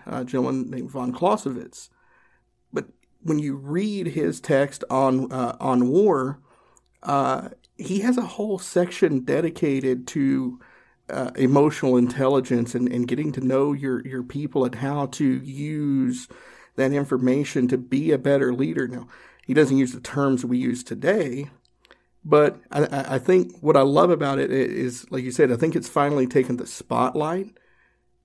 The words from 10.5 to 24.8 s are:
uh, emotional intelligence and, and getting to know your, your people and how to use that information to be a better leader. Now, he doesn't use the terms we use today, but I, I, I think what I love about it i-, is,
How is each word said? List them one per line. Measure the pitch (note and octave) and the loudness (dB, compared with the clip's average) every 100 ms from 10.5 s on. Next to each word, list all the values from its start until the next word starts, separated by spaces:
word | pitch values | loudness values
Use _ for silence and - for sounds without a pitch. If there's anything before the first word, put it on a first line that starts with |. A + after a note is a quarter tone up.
| B2 - _ _ _ - | -8 -16 _ _ _ -10
uh, | - B2+ - | -8 -6 0
emotional | B2+ C#3+ D3+ D3+ C3+ B2+ | 4 6 4 2 2 4
intelligence | B2 C3 C3 C#3 B2+ B2 A#2+ | 4 2 2 2 2 0 0
and, | B2 A#2+ | -2 -2
and | B2 A#2+ | -2 -2
getting | B2 D3+ | -2 -4
to | C#3 | -2
know | C3 C3+ C#3+ | 0 2 2
your, | C#3+ C#3 B2 C3 | 0 -2 -4 -4
your | C3 | -8
people | B2 C#3 D3 D3 | -8 -8 -4 0
and | B2 A2+ | 0 -2
how | C3+ D3 C#3 | -4 -4 -4
to | - C#3+ C3 | 0 0 0
use | C#3 C3+ D3 D3+ D3 C3+ B2+ B2 - - - - - - | -4 -8 -6 -4 0 0 0 -4 -10 -20 -20 -20 -12 -2
that | C3 | 0
information | C#3+ C#3+ B2+ B2+ C3 C#3 C#3+ B2 | 0 0 0 2 2 0 0 0
to | B2+ | 0
be | B2 C3+ D#3+ | -2 -2 2
a | C#3 | 2
better | C#3+ C#3 C3 | 2 2 2
leader. | B2 D3 D#3 B2 | 0 -2 -2 -4
Now, | B2 A#2+ - - _ | -8 -14 -20 -20 _
he | - | 0
doesn't | C#3 C#3+ C3+ | 4 4 4
use | B2+ | 2
the | - | -2
terms | - C#3+ C#3 B2+ | -6 -2 0 0
we | A#2+ B2 | 0 -2
use | C3 B2 | -2 -4
today, | - A2+ D3 G#3 D3 B2 C#3+ - _ _ _ - _ _ | -6 -4 0 0 -2 -6 -10 -16 _ _ _ -20 _ _
but | D#3 D3 D3 - _ | 2 6 6 2 _
I, | D3 | -2
I, | D3 C#3 C3+ | 0 -2 -4
I | C3+ | -2
think | - F#3 F3+ - | 4 4 2 0
what | D3+ D3 | 2 4
I | |
love | C#3 D3 F3 | 6 6 4
about | D#3+ C#3+ C3+ | 4 0 -2
it | C#3 | 0
i-, | |
is, | C3+ B2+ G#2+ | 0 -2 -2